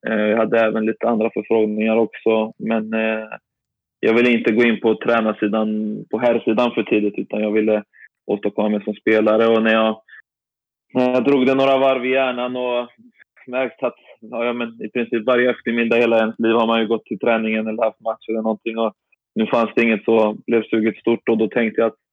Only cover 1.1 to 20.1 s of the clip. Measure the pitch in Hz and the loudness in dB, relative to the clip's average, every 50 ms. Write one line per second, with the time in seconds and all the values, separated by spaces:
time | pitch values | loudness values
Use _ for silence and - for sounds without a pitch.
1.1 | 120 107 110 113 - 110 107 - 113 113 107 107 107 107 107 113 110 113 113 107 | 0 0 0 -2 -2 -4 -4 0 0 2 2 0 0 -2 0 0 2 2 0 0
2.1 | - - - 113 113 110 110 110 - _ - 110 113 110 110 110 113 110 110 110 | -4 -2 0 2 2 2 0 -2 -6 _ -6 -4 -2 -2 -4 -4 -4 -4 -2 -2
3.1 | 110 110 110 110 113 113 _ _ _ _ _ _ _ _ _ _ _ _ - 104 | -4 -4 -8 -12 -16 -18 _ _ _ _ _ _ _ _ _ _ _ _ 0 2
4.1 | 113 120 123 123 120 113 - - 107 110 120 117 110 98 - 113 107 - - 113 | 4 4 4 4 2 2 2 0 2 4 2 2 2 2 2 0 0 0 0 0
5.1 | 117 117 110 110 104 - - 104 101 110 110 107 107 107 107 104 107 110 - _ | 0 2 2 0 -2 -2 -2 -2 0 0 -2 -2 -2 -4 -4 -6 -8 -8 -8 _
6.1 | - 110 120 120 117 117 - - 113 107 123 120 117 - 107 - - 107 104 104 | -6 0 2 2 2 2 0 0 0 2 0 0 0 -2 -2 0 0 0 0 0
7.1 | 101 - 101 - - 107 107 107 104 110 107 110 107 107 104 _ _ - - - | -4 -4 -8 -6 -4 -4 -2 0 0 0 2 2 2 0 -2 _ _ -20 -20 -20
8.1 | _ _ _ - 101 101 - 104 - - 104 107 107 104 101 - 104 - _ 110 | _ _ _ -6 -4 -2 -2 -4 -2 -2 -2 0 -2 -2 -4 -6 -10 -4 _ 2
9.1 | 110 110 110 107 107 110 113 113 113 113 110 113 110 110 110 110 110 - _ _ | 2 2 4 2 2 4 4 4 2 2 2 2 2 2 2 0 -2 -4 _ _
10.1 | - - - _ _ _ _ _ _ _ _ _ _ _ _ _ _ 131 127 127 | -20 -20 -20 _ _ _ _ _ _ _ _ _ _ _ _ _ _ 0 0 2
11.1 | 127 127 117 139 143 135 127 127 135 135 135 135 135 135 135 135 135 131 123 127 | 2 2 2 2 2 2 2 2 2 2 2 2 4 4 4 2 2 0 -2 -2
12.1 | 131 135 135 127 123 123 123 123 123 127 123 123 123 120 120 117 _ _ 113 123 | 0 0 0 0 -2 -4 -6 -6 -6 -6 -4 -4 -4 -4 -6 -6 _ _ -20 -20
13.1 | _ _ - _ _ _ - - 123 127 135 120 - _ - 120 - _ _ - | _ _ -20 _ _ _ -18 -8 -4 -4 -4 -4 -6 _ -6 -6 -6 _ _ -20
14.1 | - _ 113 110 120 113 117 120 120 120 120 117 117 117 107 110 _ 123 117 113 | -20 _ -20 -12 -8 -4 -4 -4 -2 -4 -6 -8 -8 -12 -14 -8 _ -6 -4 -2
15.1 | - 117 107 123 127 123 123 127 120 - - 123 117 120 117 117 117 117 120 117 | -4 -4 0 0 2 2 2 0 0 -2 -4 -4 -2 -2 0 0 2 2 2 4
16.1 | 113 113 110 110 110 _ 117 113 117 117 113 110 113 113 113 104 113 107 _ - | 4 2 2 0 -2 _ 0 2 2 2 2 2 2 0 0 0 -2 -4 _ -8
17.1 | 110 95 - 120 117 113 110 110 110 110 110 110 110 110 120 110 107 _ 113 113 | -8 -4 -2 0 0 0 0 -2 -4 -4 -4 -6 -4 -2 -2 -2 -2 _ _ -8
18.1 | 113 - - - 113 110 110 113 110 104 _ 117 113 113 113 107 - _ _ _ | -8 -8 -8 -6 -6 -4 -2 -4 -4 -4 _ -8 -4 -2 -4 -4 -4 _ _ _
19.1 | _ _ _ _ _ 113 110 101 - 120 113 107 - - 120 117 113 101 - - | _ _ _ _ _ -4 -2 0 0 0 0 0 0 0 0 2 0 -2 0 0